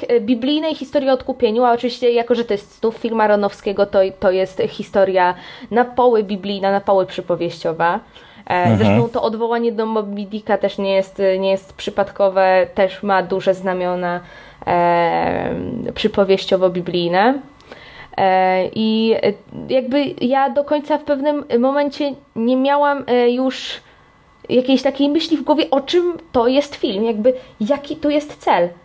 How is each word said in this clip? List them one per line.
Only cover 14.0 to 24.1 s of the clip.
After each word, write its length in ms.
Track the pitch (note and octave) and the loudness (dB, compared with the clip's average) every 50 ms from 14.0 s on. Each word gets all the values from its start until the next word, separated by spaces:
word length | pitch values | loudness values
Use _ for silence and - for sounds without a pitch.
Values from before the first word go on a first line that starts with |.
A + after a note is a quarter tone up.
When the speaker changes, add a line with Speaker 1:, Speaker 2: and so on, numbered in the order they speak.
| F3+ F3 F3 F3 F3 - - - - - - - - | -4 -4 -4 -6 -8 -12 -20 -20 -20 -20 -20 -10 -4
Speaker 1:
e, 880 | - F3+ F3 F3 F3 F3 E3+ E3+ E3+ E3 E3 E3 E3+ F3 F3+ - - E3 F3 F3+ E3+ - - - - - | -2 0 2 4 4 4 4 2 2 2 0 0 0 -2 -2 -2 -4 -4 -6 -6 -6 -6 -6 -6 -6 -4
przypowieściowo-biblijne. 1400 | - - G#3+ G#3+ - G3 F#3+ F#3+ F#3+ - - G3 F#3+ F#3 F#3 F3 F3+ F3 F3 E3+ F3+ E3+ E3+ F3 F#3 G3+ A#3+ C#4 C#4+ C#4 - - - - - - - - - - - - - - - | -2 -2 -2 2 2 2 2 2 0 0 0 0 2 2 2 0 0 -4 -4 -2 -2 0 0 2 2 4 4 2 0 -4 -12 -20 -20 -20 -20 -20 -20 -20 -20 -20 -20 -20 -10 -4 0
E, 500 | G3 F#3+ F#3 F#3 F#3 F#3 F#3 F#3 F#3 - - | 2 2 4 4 4 4 2 2 0 -2 -2
i, 400 | - A3 A3 A3 A3 A3 A3+ A3 - - | -2 0 0 2 2 2 2 2 2 2
e, 100 | - G3+ - - - - - - - - | 0 -2 -4 -6 -18 -16 -12 -6 -2 0
jakby 300 | C4 B3 A3+ B3 C#4+ C#4+ - - - | 0 0 0 0 0 0 -2 -4 -4
ja 300 | - A#3+ C4 C4+ C4+ C#4 | -2 0 0 2 0 0
do 140 | B3+ C#4+ C#4+ | 0 -2 -2
końca 340 | C#4+ D4+ D4 C#4+ - D#4 C#4+ | 0 0 -2 -2 0 -2 -2
w 60 | D4+ | 0
pewnym 400 | - D4 C4+ C4+ D4+ D4 D4 - - - A#3+ | -2 -2 -2 0 -2 -2 -2 -2 -2 0 0
momencie 540 | A#3+ C4 C4+ C#4+ C#4+ C#4+ C#4 - D4+ C#4+ C4+ - - _ - | 2 2 2 0 0 -2 -2 -4 -4 -6 -6 -8 -14 _ -8
nie 200 | A3+ A3+ A#3+ B3+ | -4 0 0 2
miałam, 480 | C4 C4 C#4 C#4+ C#4+ D4 C#4+ C#4+ C#4 C4+ | 2 2 2 2 2 2 2 0 -2 -2
e, 240 | - B3 B3 A#3+ A#3+ | -2 0 2 2 2
już 500 | B3 B3 C4 C4 B3+ - - - - - - _ - _ _ _ | 2 2 0 -2 -2 -4 -8 -12 -14 -14 -16 _ -20 _ _ _